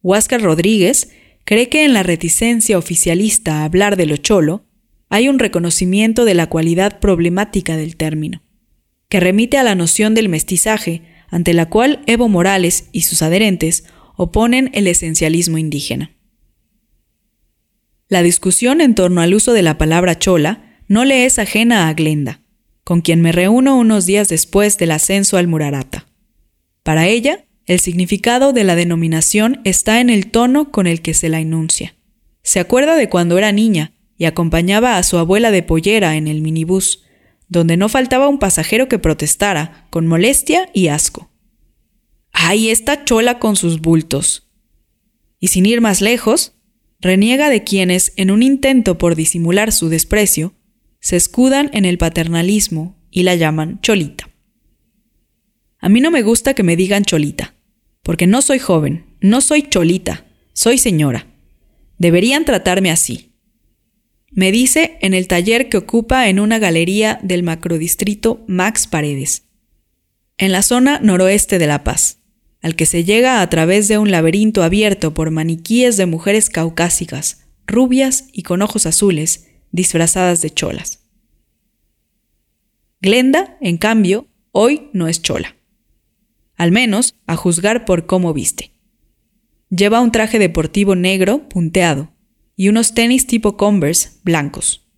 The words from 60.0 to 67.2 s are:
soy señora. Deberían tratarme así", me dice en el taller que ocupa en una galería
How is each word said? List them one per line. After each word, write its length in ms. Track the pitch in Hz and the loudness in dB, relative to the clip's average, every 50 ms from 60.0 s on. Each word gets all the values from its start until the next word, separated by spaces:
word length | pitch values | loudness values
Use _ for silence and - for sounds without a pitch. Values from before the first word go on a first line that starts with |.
| - - - - - _ _ _ _ _ _ | -4 -8 -10 -10 -16 _ _ _ _ _ _
soy 240 | - - 226 262 | -2 0 2 2
señora. 500 | 254 - 247 180 156 151 139 117 107 - - _ _ _ _ _ _ _ _ _ _ _ _ _ | 2 0 0 0 0 0 0 -2 -4 -8 -14 _ _ _ _ _ _ _ _ _ _ _ _ _
Deberían 480 | - 175 170 165 175 196 240 269 302 330 | -2 0 2 2 2 2 2 0 0 0
tratarme 460 | - 247 185 196 190 180 190 190 175 | 0 -2 0 0 0 0 0 0 0
así", 360 | 160 170 - - 117 - - _ _ _ _ _ _ _ _ _ _ _ _ _ _ _ _ _ _ _ _ _ - | 0 0 -2 -4 -6 -12 -14 _ _ _ _ _ _ _ _ _ _ _ _ _ _ _ _ _ _ _ _ _ -2
me 180 | 190 185 190 | -2 0 0
dice 460 | 202 240 254 254 - 311 330 330 - - | 2 0 0 2 2 0 0 -2 -4 -6
en 120 | - 190 190 | -2 -2 0
el 140 | 185 185 | -2 -2
taller 400 | 180 185 175 175 214 226 240 262 | 0 -2 0 0 0 0 0 -2
que 100 | 262 - | -2 -2
ocupa 520 | 196 208 - - 233 226 - 262 262 247 202 | -4 -4 0 -2 -2 0 0 0 0 2 2
en 100 | 190 196 | 2 2
una 180 | 208 214 226 | 0 0 0
galería 640 | 226 214 180 170 165 170 180 196 208 214 214 - - | 0 0 0 2 0 0 0 0 0 0 -2 -2 -4